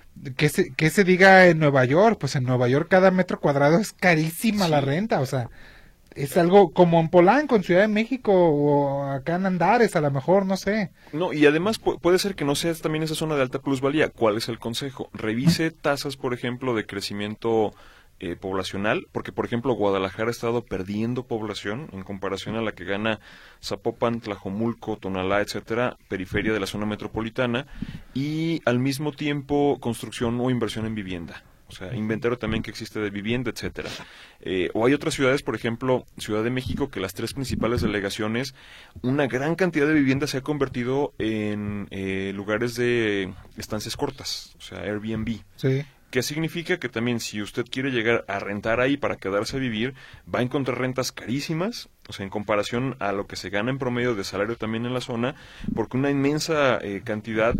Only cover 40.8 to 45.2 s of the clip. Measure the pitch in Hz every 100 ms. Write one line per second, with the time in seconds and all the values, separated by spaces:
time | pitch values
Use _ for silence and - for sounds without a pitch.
40.8 | 120 135 147 - 110 110 107 104 104 104
41.8 | 101 98 95 95 98 98 98 107 120 117
42.8 | 120 120 110 101 95 95 - - - 110
43.8 | 110 - - - - - - - - 95
44.8 | 90 104 107 110